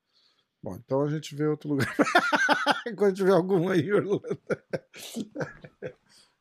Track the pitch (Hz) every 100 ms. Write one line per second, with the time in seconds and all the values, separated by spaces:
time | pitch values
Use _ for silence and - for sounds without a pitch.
0 | _ _ _ _ _ _ 104 92 - 135
1 | 147 156 143 143 151 151 156 139 127 -
2 | - - - - - 285 - 269 - 180
3 | 202 190 190 190 185 190 180 185 151 202
4 | 180 202 - - - - _ - - -
5 | - - - - - - - _ - -
6 | _ _ _ _